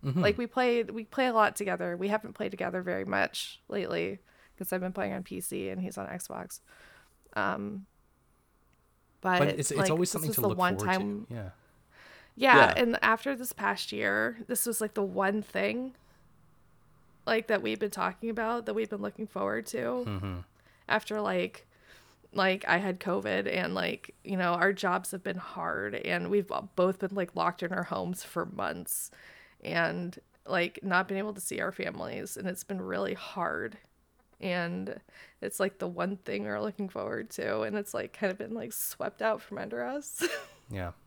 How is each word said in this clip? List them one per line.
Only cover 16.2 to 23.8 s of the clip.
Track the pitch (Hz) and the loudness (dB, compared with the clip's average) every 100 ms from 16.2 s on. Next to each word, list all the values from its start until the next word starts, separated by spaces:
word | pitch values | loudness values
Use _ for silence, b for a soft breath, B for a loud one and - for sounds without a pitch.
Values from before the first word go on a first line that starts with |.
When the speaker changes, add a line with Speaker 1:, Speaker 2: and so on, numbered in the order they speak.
| b - - - - - - - - - - | b -20 -20 -20 -20 -20 -20 -20 -20 -10 0
Speaker 2:
like, | 226 233 | 0 2
that | 214 | 0
we've | 214 214 | 2 0
been | 208 | -2
talking | 196 185 185 226 | 0 -2 -2 -4
about, | 220 220 240 220 | -2 0 0 -2
that | |
we've | 214 220 | -2 -2
been | 208 | -4
looking | 208 - 220 | -6 -6 -8
forward | - 196 214 220 | -2 -2 -2 -4
to. | - 240 247 247 | -4 -2 -2 -2
Speaker 1:
Mm-hmm. | 98 98 90 87 _ b b b | -4 -4 -6 -10 _ b b b
Speaker 2:
After, | 220 - 214 | 0 2 -2
like, | 208 185 220 - - B B B B B - | 0 0 0 -4 -20 B B B B B -8
like, | - 190 185 - | 2 2 2 2
I | 170 | 2
had | 196 185 | 2 -2
covid | - 190 202 190 196 | -2 -2 0 0 0
and, | 180 180 | 0 0
like, | 185 | 0